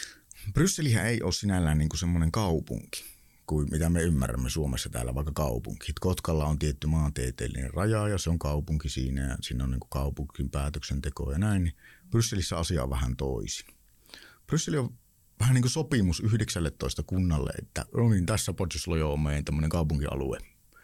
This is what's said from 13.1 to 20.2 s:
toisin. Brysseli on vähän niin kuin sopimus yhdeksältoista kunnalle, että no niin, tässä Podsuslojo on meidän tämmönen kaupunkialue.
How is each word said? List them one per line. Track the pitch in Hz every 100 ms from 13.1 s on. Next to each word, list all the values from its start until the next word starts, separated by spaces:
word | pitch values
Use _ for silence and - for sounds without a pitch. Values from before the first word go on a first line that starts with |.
| 64
toisin. | 69 60 52 - - - _ _ - - - - -
Brysseli | 151 170 156
on | 120 - _ _ _ -
vähän | 117
niin | 127
kuin | 123
sopimus | 160 139 131 92 85
yhdeksältoista | 110 107 110 90 80 - 67 -
kunnalle, | 80 95 90 78 - -
että | - - -
no | - 117
niin, | 101 85
tässä | 110 -
Podsuslojo | 87 90 80 - 82 78
on | 73
meidän | 76 73
tämmönen | 73 76 78
kaupunkialue. | 85 80 76 71 69